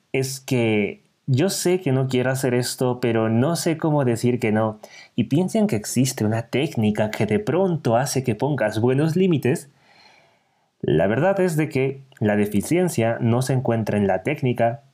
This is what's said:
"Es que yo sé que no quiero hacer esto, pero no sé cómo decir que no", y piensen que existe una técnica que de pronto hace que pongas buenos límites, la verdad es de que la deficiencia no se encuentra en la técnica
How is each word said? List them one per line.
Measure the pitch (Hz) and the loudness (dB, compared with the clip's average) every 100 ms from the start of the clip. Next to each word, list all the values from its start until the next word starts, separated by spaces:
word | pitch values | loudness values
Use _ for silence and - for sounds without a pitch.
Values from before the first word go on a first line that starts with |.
| _ | _
"Es | 135 131 - | -4 -4 -8
que | - 127 113 107 98 - _ _ - | -4 0 2 2 0 -6 _ _ -2
yo | 127 185 | 0 0
sé | 190 180 180 | 0 0 0
que | 165 | 0
no | 131 131 | 0 0
quiero | 127 127 | 0 0
hacer | 131 135 | 0 0
esto, | 120 123 - 127 123 | 0 -2 -2 -2 0
pero | 123 113 113 | 0 0 2
no | 113 135 | 2 2
sé | 165 180 160 | 0 -2 0
cómo | 165 147 | 0 2
decir | 127 113 123 120 | 0 0 0 0
que | 110 | 0
no", | 107 110 107 - - - | 2 0 -2 -16 -20 -12
y | - | -4
piensen | 107 139 185 226 208 | 0 0 0 0 0
que | 110 | -2
existe | - - 131 - | -4 -2 -2 0
una | 107 113 117 | -2 -2 -4
técnica | 120 160 - 107 104 107 | -4 -4 0 0 0 -2
que | - | -2
de | 208 208 | 0 0
pronto | 208 170 190 165 127 117 | 0 0 0 0 0 0
hace | 135 135 | 2 -2
que | 127 | -2
pongas | 151 135 139 107 107 | -2 -2 0 -2 0
buenos | 120 131 160 | 0 2 0
límites, | 160 190 156 120 165 - _ _ _ _ _ _ _ _ _ _ _ | 2 2 2 2 -2 -4 _ _ _ _ _ _ _ _ _ _ _
la | - 76 95 | 0 2 2
verdad | 113 175 196 | 2 2 2
es | 185 156 | 0 0
de | 147 | -2
que | 131 135 135 - - | 0 -2 -4 -14 -4
la | 104 | 0
deficiencia | 104 104 101 98 165 180 175 113 117 | 2 2 0 0 0 0 0 0 0
no | 120 117 | 0 0
se | 127 | 2
encuentra | 131 127 113 107 104 | 0 0 -2 0 0
en | 101 | 2
la | 92 | 0
técnica | - 151 127 123 117 123 - | -2 -2 -2 0 0 -2 -12